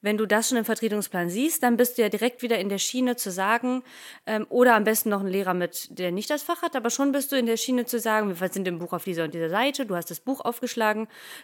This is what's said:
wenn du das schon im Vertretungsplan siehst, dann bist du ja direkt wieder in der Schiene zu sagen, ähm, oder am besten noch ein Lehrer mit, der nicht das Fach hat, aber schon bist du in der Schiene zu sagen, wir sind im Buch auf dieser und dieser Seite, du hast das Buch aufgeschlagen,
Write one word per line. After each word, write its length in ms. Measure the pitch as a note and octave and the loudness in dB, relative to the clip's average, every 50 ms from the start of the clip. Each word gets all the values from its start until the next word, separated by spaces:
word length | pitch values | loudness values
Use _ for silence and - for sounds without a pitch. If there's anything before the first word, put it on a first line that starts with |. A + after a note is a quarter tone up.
wenn 160 | - G3+ G#3+ G#3 | 0 0 0 0
du 80 | A3 | 2
das 240 | F#3+ G#3 G#3+ A3 - | 4 4 2 4 2
schon 80 | B3+ A#3 | 0 0
im 80 | A3 | 2
Vertretungsplan 640 | - A3+ - - A3+ G3+ G#3 G3+ - - F#3 F3 F3 | 0 -2 0 0 -2 0 -2 -4 -2 -2 -2 -2 0
siehst, 340 | F3 G#3 C4+ D#4+ E4+ - - | 0 0 0 0 0 2 2
dann 140 | B3 A#3 G#3+ | 2 4 4
bist 200 | B3 A#3+ - - | 4 2 4 2
du 40 | |
ja 80 | A3+ G#3 | 2 2
direkt 320 | G#3 G#3 A3 B3 B3 - | 2 0 0 -2 -2 -2
wieder 180 | B3 A#3+ A#3 G#3 | -2 -2 0 0
in 80 | F#3 G3+ | 0 -2
der 120 | G3+ G3 | -2 -2
Schiene 360 | - - - B3+ B3+ B3 A#3+ | -2 -2 -2 0 0 0 0
zu 160 | A#3+ - G3+ | -2 -4 -6
sagen, 500 | F3+ F#3 F#3+ G3 A3 A#3+ A#3+ B3+ B3+ B3+ B3+ - - - - - - - _ | -4 -2 0 2 2 2 2 0 -2 -2 -4 -10 -20 -20 -20 -20 -20 -16 _
ähm, 200 | - A3 G#3+ G#3+ - | -4 -4 -4 -4 0
oder 260 | - B3 B3 B3+ A#3 | 4 6 8 8 8
am 80 | G#3+ G#3 | 6 6
besten 240 | G#3+ A3 G#3+ - A3 | 4 2 2 2 0
noch 140 | G#3 G3 | 0 0
ein 60 | G3 G3 | 0 0
Lehrer 260 | F#3 G3 G3 F#3 F3+ | 0 0 0 0 0
mit, 440 | F3+ F3 F3 - - - - - - | 0 0 -2 -4 -8 -12 -12 -8 -4
der 140 | F3+ F3+ | -4 -2
nicht 180 | E3+ F#3 G#3+ - | -2 -2 -2 -2
das 140 | D4+ D4 - | -4 -4 -2
Fach 180 | - E4+ E4+ - | -4 -4 -4 -4
hat, 120 | E4+ - | -4 -4
aber 140 | C4+ A3 A#3 | -2 -2 -2
schon 240 | A#3 - C#4 C#4+ C4+ | 0 2 0 2 2
bist 180 | C#4+ C4+ C#4 | 0 -2 0
du 60 | C#4 C4 | 0 0
in 80 | B3 | 2
der 100 | A#3 A3+ | 2 0
Schiene 300 | A3+ - - B3+ B3 A#3+ | 0 0 0 0 0 0
zu 120 | A#3+ - A#3 | 0 -2 -2
sagen, 400 | A3 A3+ G#3+ G#3+ G#3+ G3+ F#3 E3+ | 0 2 2 2 2 0 -2 -2
wir 80 | F#3 F#3 | -2 -2
sind 180 | - G3 G3 F#3 | -2 -2 -2 -2
im 100 | F3 E3 | -2 -4
Buch 140 | F3 F3 | -6 -6
auf 140 | - E3+ - | -6 -6 -4
dieser 180 | G3 F3+ E3 E3 | -4 -2 -2 -2
und 100 | D#3 C#3+ | -2 -2
dieser 160 | E3+ E3 D#3+ | -4 -4 0
Seite, 360 | E3+ G3+ A#3+ C#4+ C#4 - C4+ | 0 2 2 0 0 -2 -4
du 100 | G#3+ F#3+ | -2 -2
hast 160 | F3 E3+ - | -4 -4 -6
das 80 | F3 - | -12 -10
Buch 220 | _ B3 C4+ C4 | _ -6 -6 -2
aufgeschlagen, 680 | - A#3+ A#3+ - - A#3+ - - A3 G#3+ G#3+ G#3+ A3 G#3+ - - - - - - | -2 -4 -4 -4 -6 -6 -2 0 0 0 0 0 -4 -8 -10 -20 -20 -18 -18 -20